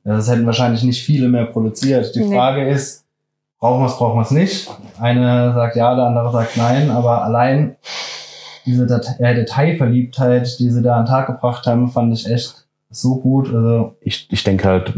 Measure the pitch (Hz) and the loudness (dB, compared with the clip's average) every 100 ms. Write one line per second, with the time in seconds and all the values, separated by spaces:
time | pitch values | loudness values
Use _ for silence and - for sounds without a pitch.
0 | 101 110 110 120 117 113 123 113 127 120 | -4 -2 0 2 0 0 0 0 0 -2
1 | - 147 123 123 117 117 110 - 135 131 | 0 0 2 0 0 -2 -2 -2 0 0
2 | 117 127 104 101 127 139 135 139 - - | 0 -2 0 2 2 0 0 -2 -4 -10
3 | _ _ _ _ _ _ 117 127 131 - | _ _ _ _ _ _ 0 2 0 0
4 | 117 113 113 143 190 - - - - - | 0 0 0 2 0 -2 -10 -16 -20 -4
5 | 120 123 123 123 123 120 117 120 117 127 | 0 2 2 2 2 2 0 2 2 2
6 | 120 117 120 120 113 - 117 131 147 120 | 2 2 0 0 -2 0 0 2 2 2
7 | 120 117 107 117 123 139 151 - - - | 2 0 0 0 2 2 0 -4 -12 -10
8 | - - - - - - - 123 120 120 | -10 -12 -16 -18 -20 -10 -2 0 2 0
9 | - 127 120 120 113 135 151 160 127 123 | -2 -2 0 0 0 0 0 2 2 2
10 | 123 - 127 123 123 - 123 120 120 120 | 0 0 2 2 0 -2 0 2 2 2
11 | 113 131 135 117 123 120 - 120 123 123 | 2 0 0 -2 -4 -2 0 0 0 0
12 | 117 113 - 117 - - _ _ _ - | 0 -2 -2 -4 -4 -14 _ _ _ -4
13 | 131 127 131 135 131 117 113 117 113 - | -2 0 2 0 0 0 2 2 -2 -6
14 | - - - 104 - 95 98 95 92 | -8 -8 -6 -4 0 0 2 2 0